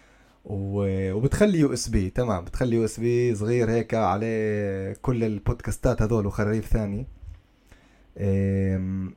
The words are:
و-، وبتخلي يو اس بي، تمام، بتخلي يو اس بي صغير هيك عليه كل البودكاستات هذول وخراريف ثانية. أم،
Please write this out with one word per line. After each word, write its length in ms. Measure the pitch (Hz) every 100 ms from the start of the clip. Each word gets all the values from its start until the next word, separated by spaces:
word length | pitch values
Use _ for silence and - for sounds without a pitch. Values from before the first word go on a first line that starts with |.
| _ - _ _
و-، 680 | - 101 98 101 98 95 95
وبتخلي 460 | 101 135 - 208 175
يو 140 | 139
اس 160 | 123 -
بي، 220 | 110 92
تمام، 340 | - 120 92
بتخلي 320 | 90 - 127 117
يو 80 |
اس 160 | 110 -
بي 340 | 117 120 123
صغير 360 | 104 107 123 110
هيك 240 | 117 110
عليه 1000 | 113 101 104 113 113 107 104 101 95 98
كل 320 | 104 - 120
البودكاستات 760 | 113 104 - 123 - 107 131 120
هذول 240 | 110 113 101
وخراريف 400 | 104 104 110 -
ثانية. 400 | 113 104 101 135 - - - _ _ _ - _ _ _ -
أم، 960 | 98 98 98 98 95 95 92 95 92